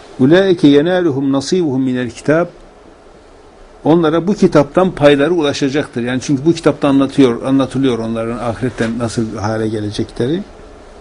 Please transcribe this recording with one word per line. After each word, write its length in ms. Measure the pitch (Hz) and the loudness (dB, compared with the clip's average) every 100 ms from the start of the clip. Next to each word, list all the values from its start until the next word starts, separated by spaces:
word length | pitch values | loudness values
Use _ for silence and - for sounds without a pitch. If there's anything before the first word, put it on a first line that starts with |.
| - - | -20 0
"Ulaike 480 | 131 175 196 175 147 | 4 4 4 4 4
yenaluhum 640 | 143 165 185 170 135 139 | 4 2 0 0 0 -2
nasibuhum 500 | 139 135 185 165 131 | -2 0 -2 0 -2
minel 280 | 131 127 120 | -2 -2 -6
kitab." 360 | - - 156 175 - - - - - - - - - - - - - | -6 0 0 0 -8 -20 -20 -20 -20 -20 -20 -20 -20 -20 -20 -20 -8
Onlara 420 | - 170 156 165 170 | 0 2 2 0 -2
bu 80 | |
kitaptan 560 | 202 190 156 139 - 185 | 0 2 4 2 0 0
payları 440 | - 147 143 143 | 2 4 4 2
ulaşacaktır. 680 | 175 147 135 143 143 135 123 | 0 0 -2 -2 -2 -4 -6
Yani 180 | 120 127 | -4 -4
çünkü 240 | - 139 151 | -2 0 0
bu 60 | |
kitapta 360 | 165 156 135 147 | 2 0 0 0
anlatıyor, 540 | 139 135 143 131 117 | 2 0 4 4 2
anlatılıyor 560 | 127 135 131 131 135 117 | 0 0 0 -2 -2 -2
onların 400 | 113 113 113 120 | -4 -6 -6 -6
ahiretten 600 | 120 107 127 - 113 113 | -6 -4 -6 -4 -4 -4
nasıl 380 | 117 - 113 110 | -4 -4 -6 -4
hale 320 | 101 110 110 | -4 -2 -4
gelecekleri. 720 | 107 104 104 113 - 123 170 208 - - - - - | -4 -6 -6 -8 -4 -4 -4 -8 -18 -20 -20 -20 -20